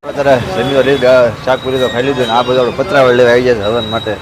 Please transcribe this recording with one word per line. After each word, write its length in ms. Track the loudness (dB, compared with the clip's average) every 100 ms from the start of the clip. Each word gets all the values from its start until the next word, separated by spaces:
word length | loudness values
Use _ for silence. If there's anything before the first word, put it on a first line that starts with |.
| -12
અત્યારે 240 | -4 0 0 0
જમ્યો 280 | -4 -2 0
લઈ 120 | 0
લીધા, 240 | 2 4 4 2 -2
શાક 140 | -4 -4
પૂરી 180 | -2 -2
તો 60 | -2
ખાઈ 180 | -2 -4
લીધું 200 | -2 -2
ને 60 | -2
આ 40 |
બધું 180 | 0 0
આપણે 180 | 0 -2
પતરાવળ 400 | -2 2 4 4
લેવા 160 | 4
આવી 120 | 4 2
ગયા 100 | 0
છે 80 | 0
હવન 240 | -4 -4
માટે. 240 | -6 -6 -8